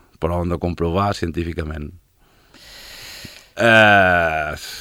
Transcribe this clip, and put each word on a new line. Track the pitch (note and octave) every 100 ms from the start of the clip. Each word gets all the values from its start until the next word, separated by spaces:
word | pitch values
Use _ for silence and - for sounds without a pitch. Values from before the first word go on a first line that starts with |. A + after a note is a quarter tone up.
| _ -
però | D#2+ F2
ho |
hem | F2
de | E2+
comprovar | F2 E2 E2+ F#2 G2+
científicament. | - E2+ D#2 E2 E2 D#2 D#2 D2 E2+ _ _ _ _ _ _ - - - - - - - - _ -
Eh, | A2+ A2+ G#2+ G2+ F#2 F2 E2 D#2 D2+ - - -